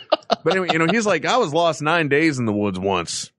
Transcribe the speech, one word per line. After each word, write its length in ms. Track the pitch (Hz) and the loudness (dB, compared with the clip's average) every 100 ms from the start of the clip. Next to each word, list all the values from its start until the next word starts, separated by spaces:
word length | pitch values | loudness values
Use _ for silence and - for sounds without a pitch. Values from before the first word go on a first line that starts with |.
| - 311 - - | -2 -2 -2 -2
But 100 | 160 | 0
anyway, 160 | 190 175 | 0 0
you 80 | 160 | 0
know, 60 | 165 | 2
he's 140 | 226 208 | 0 0
like, 200 | 165 151 | 0 0
"I 120 | 247 | 0
was 160 | 185 | 0
lost 280 | 156 170 147 | 2 0 0
nine 260 | 151 170 147 | 0 0 2
days 300 | 143 165 131 | 2 2 0
in 60 | 113 | -2
the 80 | |
woods 260 | 104 104 92 | 0 -2 -2
once. 520 | 98 90 85 - - | -2 -2 -2 -8 -12